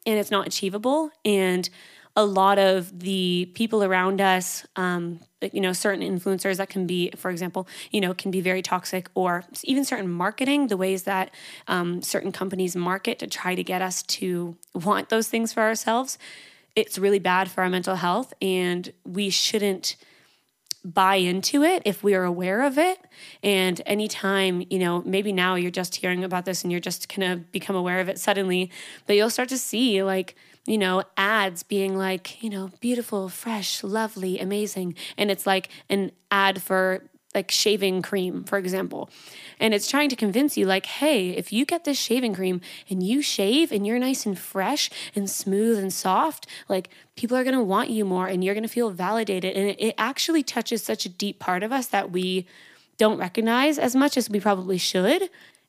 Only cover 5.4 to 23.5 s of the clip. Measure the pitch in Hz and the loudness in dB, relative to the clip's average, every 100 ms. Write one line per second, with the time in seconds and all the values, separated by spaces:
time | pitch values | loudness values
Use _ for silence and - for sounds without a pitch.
5.4 | 196 202 185 180 208 196 196 185 196 185 | -6 -2 0 0 0 0 -2 -2 0 0
6.4 | 196 185 196 196 175 180 175 - 190 170 | 0 -2 -2 -4 -2 0 -2 -4 -6 -4
7.4 | 180 190 185 - - 208 185 185 196 185 | -4 -6 -8 -12 -4 0 0 -2 -2 0
8.4 | 180 185 185 180 - 185 - 185 185 175 | 0 0 -2 -4 -2 -6 -4 -2 0 0
9.4 | - - - 277 269 240 185 175 190 - | -4 -8 0 0 0 -2 -2 -2 -2 0
10.4 | 262 285 262 190 190 190 196 190 190 - | 0 2 2 0 0 -2 -2 -2 -4 -8
11.4 | - - - 185 175 175 - - 196 - | -20 -14 -2 0 0 -2 -4 -4 -4 -4
12.4 | 190 185 185 180 175 190 233 - - - | -4 -2 -2 -2 -2 -2 -4 -6 -6 -6
13.4 | 180 185 185 180 185 175 - - 190 175 | -4 -4 -2 -2 -2 -4 -4 -4 -2 -2
14.4 | 175 170 - 180 175 196 - 226 220 233 | -4 -10 -12 -4 0 0 2 0 0 -2
15.4 | 226 - 220 220 220 233 262 - - - | -2 2 2 2 0 0 -2 -8 -14 -20
16.4 | - - _ - 214 190 202 202 180 180 | -20 -20 _ -2 -2 0 2 4 4 2
17.4 | 190 190 185 180 180 185 175 202 262 - | 2 0 0 0 0 0 0 0 -2 -4
18.4 | 190 185 180 180 180 - - 185 196 185 | -2 0 0 -2 -6 -14 -8 -4 0 0
19.4 | - 220 202 190 - - - _ _ _ | 0 2 0 0 -4 -8 -14 _ _ _
20.4 | _ _ - - 180 180 190 196 180 190 | _ _ -10 -10 -2 4 4 4 2 0
21.4 | - 285 311 370 - - 202 190 180 175 | 2 4 4 4 0 0 2 4 2 0
22.4 | 185 208 277 262 359 370 - - - - | 0 0 2 4 2 0 -8 -20 -20 -4
23.4 | 202 | 2